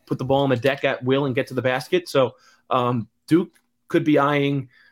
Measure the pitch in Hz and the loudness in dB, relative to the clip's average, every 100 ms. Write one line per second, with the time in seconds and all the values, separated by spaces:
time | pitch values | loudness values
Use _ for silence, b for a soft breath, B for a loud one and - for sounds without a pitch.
0 | - 143 131 139 139 123 127 143 139 123 | -10 -6 -2 0 2 0 0 0 -2 -2
1 | 127 135 143 123 127 131 127 127 - 180 | 0 0 0 -2 -4 -4 -2 -2 -2 -4
2 | 175 143 120 b b b - 127 123 123 | 0 0 0 b b b -4 0 0 -2
3 | 104 _ - 160 190 _ _ _ - 165 | -6 _ 0 0 0 _ _ _ -4 -2
4 | 151 143 139 143 143 143 123 b b | 2 2 2 0 0 -2 -6 b b